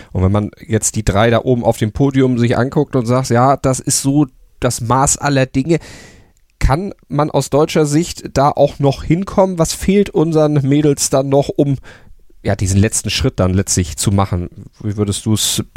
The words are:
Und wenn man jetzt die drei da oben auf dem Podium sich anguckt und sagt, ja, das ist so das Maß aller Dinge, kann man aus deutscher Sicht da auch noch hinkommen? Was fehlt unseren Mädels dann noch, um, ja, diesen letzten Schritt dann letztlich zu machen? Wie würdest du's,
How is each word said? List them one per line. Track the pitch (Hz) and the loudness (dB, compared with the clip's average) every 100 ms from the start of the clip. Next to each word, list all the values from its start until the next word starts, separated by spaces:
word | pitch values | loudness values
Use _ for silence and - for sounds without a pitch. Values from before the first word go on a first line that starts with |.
| - | -10
Und | 92 | -2
wenn | 95 | 0
man | 104 104 - | 0 -2 -8
jetzt | - 110 - | -4 -2 -2
die | - | -2
drei | 104 98 117 | 0 2 2
da | 113 | 2
oben | 131 120 | 2 0
auf | 113 - | 0 0
dem | 110 | -2
Podium | - 139 131 131 120 | 0 0 2 2 2
sich | 117 117 | 0 0
anguckt | 127 160 143 | 0 0 0
und | 131 113 | -2 0
sagt, | 127 131 | 0 0
ja, | 120 131 135 | 2 2 2
das | 135 127 | 0 -2
ist | - - | -2 -2
so | 139 143 143 - - _ | 0 0 0 -4 -20 _
das | 127 - | -4 -4
Maß | 117 131 139 - | -2 0 0 0
aller | 143 139 127 | 0 0 0
Dinge, | 131 151 160 - - - - _ _ _ _ | -2 0 -2 -2 -18 -20 -20 _ _ _ _
kann | - 139 104 - - | 0 0 -4 -12 -6
man | 143 151 | -2 -2
aus | 143 - | -2 0
deutscher | 135 160 165 151 | 0 0 2 2
Sicht | 147 170 - - - | 0 -2 -6 -6 0
da | 139 | 0
auch | - 139 - | 2 0 2
noch | 139 - | 0 0
hinkommen? | - 165 196 - 190 175 | 0 -2 0 0 0 0
Was | 160 | -4
fehlt | - - 196 196 | -2 0 2 2
unseren | - 160 156 151 147 135 | 0 0 2 2 2 2
Mädels | 147 151 143 - | 2 2 0 0
dann | 143 139 | 0 2
noch, | 139 139 | 0 0
um, | - 143 135 - - - - - - | 0 0 -2 -6 -20 -20 -20 -20 -8
ja, | - | -4
diesen | 98 95 98 | -2 0 2
letzten | 107 - 107 | 2 0 -4
Schritt | - 135 - | -2 -2 0
dann | 92 | 0
letztlich | 92 95 - 90 - | 0 0 -2 -4 -4
zu | - | -2
machen? | 98 95 87 87 - - - | 0 0 -4 -8 -12 -20 -12
Wie | 107 101 | -8 -4
würdest | 101 98 | -4 -2
du's, | 110 107 - - - | -2 -2 -2 -4 -6